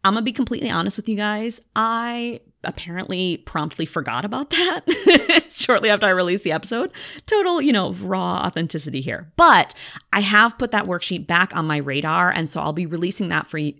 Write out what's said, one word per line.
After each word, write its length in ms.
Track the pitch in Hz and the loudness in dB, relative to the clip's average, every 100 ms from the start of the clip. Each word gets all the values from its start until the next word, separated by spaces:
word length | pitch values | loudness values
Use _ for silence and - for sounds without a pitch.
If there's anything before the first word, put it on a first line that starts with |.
I'm 80 | 196 | 2
gonna 100 | 214 | 2
be 100 | 226 | -2
completely 360 | 226 247 233 - | -2 -4 -2 -2
honest 300 | 165 190 208 | -2 -2 -2
with 100 | 208 | -4
you 80 | 208 | -2
guys. 420 | 208 208 226 226 _ | -2 -2 -4 -8 _
I 640 | 214 226 226 233 240 240 233 _ _ | -2 0 0 -4 -6 -6 -10 _ _
apparently 720 | - - 170 170 - 180 185 165 | -10 -10 -10 -10 -6 -4 -2 -4
promptly 480 | - 165 151 - 165 | -6 -6 -6 -6 -6
forgot 400 | 170 139 117 202 | -6 -4 -4 -4
about 240 | 247 285 | -6 -4
that 960 | 330 359 349 - - - 349 - 339 - | -2 0 -2 -2 2 6 6 6 2 2
<laughs> 40 | |
shortly 380 | - - 233 220 | -4 2 4 4
after 180 | 208 208 | 4 4
I 40 | |
released 340 | 185 180 196 | 4 2 0
the 80 | 180 | -2
episode. 400 | 156 - 233 370 - - - | -4 -2 -4 -4 -8 -16 -14
Total, 380 | - 427 359 339 | 0 2 2 2
you 100 | 277 | 2
know, 220 | 226 185 | 2 0
raw 480 | 185 190 190 180 - | -4 -4 -2 0 -2
authenticity 560 | 180 165 165 160 151 143 | -2 -2 -4 -4 -6 -6
here. 320 | 131 - 156 - | -6 -8 -8 4
But 360 | 330 202 - - - - _ | 8 8 4 -6 -16 -18 _
I 80 | 196 | 0
have 380 | 202 208 233 - | 4 6 4 2
put 140 | 240 | -2
that 120 | 208 | -2
worksheet 420 | 185 175 - 180 147 | -2 -4 -4 -6 0
back 300 | 170 190 160 | 0 2 0
on 80 | |
my 140 | 156 147 | -2 -2
radar, 520 | 139 139 156 165 180 | -2 -2 0 2 2
and 200 | - 160 | 0 -4
so 100 | 165 | -4
I'll 140 | 151 | -4
be 100 | 156 | -2
releasing 460 | 170 165 175 - 180 | -4 -4 -4 -2 -2
that 160 | 156 - | -4 -4
for 120 | 156 | -4
y-, 160 | 151 | -6